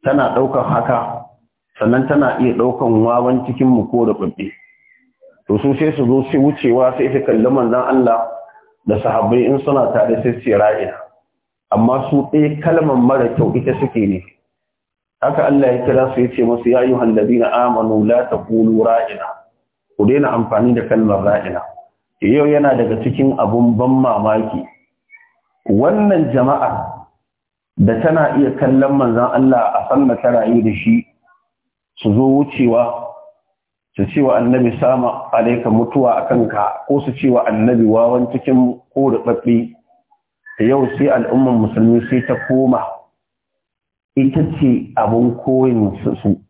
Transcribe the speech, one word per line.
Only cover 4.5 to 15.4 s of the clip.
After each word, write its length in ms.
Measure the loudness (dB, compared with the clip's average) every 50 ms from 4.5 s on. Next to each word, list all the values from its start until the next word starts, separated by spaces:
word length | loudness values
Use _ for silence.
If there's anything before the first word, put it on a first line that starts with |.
| -14 _ -20 _ _ _ _ _ _ _ _ _ _ _ _ -20 _ _ _
To 120 | -2 -2 0
su 160 | 0 0 0 0
sai 140 | -2 -2 -2
su 80 | -2 0
zo 200 | 2 2 0 0 0
sai 80 | 0 2
wucewa 560 | 2 0 0 0 0 0 2 2 2 0 0
sai 160 | -2 -4 -2
su 80 | -2 -2
kalli 240 | 0 0 0 2 2
manzon 380 | 2 2 0 0 0 0 0 0
Allah 400 | 0 0 2 2 2 2 0 -2 -6 -10 -16 -18 -20 -20 -20 _ _ _ _ _
da 100 | -4 -4 -2
sahabbai 460 | -2 -2 -2 0 0 2 2 2 2
in 120 | 2 0 0
suna 300 | 0 0 0 0 0 0
tare 260 | 0 0 0 0 0 -2
sai 180 | -2 -4 -4 -4
su 80 | -2 0
ra'ina. 460 | 0 2 2 2 0 -2 -6 -8 -10 -14 -18 -20 _ _ _ _ _ _ _ _ _ _ _ _
Amma 380 | 0 0 2 2 0 0 -2 -2
su 160 | -2 -2 -2 0
ɗaya 300 | 0 0 0 0 -2 -4 -2
kalmar 320 | 0 0 0 0 0 0
mara 320 | 2 2 2 2 2 0 -2 0
kyau 160 | -2 -2 -2 -2
ita 220 | -2 -2 -4 -4 -2
suke 220 | -4 -4 -2 -2 -2 -2
ne. 160 | -2 -4 -8 -16 _ _ _ _ _ _ _ _ _ _ _ _ _ _ _ _ _ _
Haka 260 | -4 -2 0 0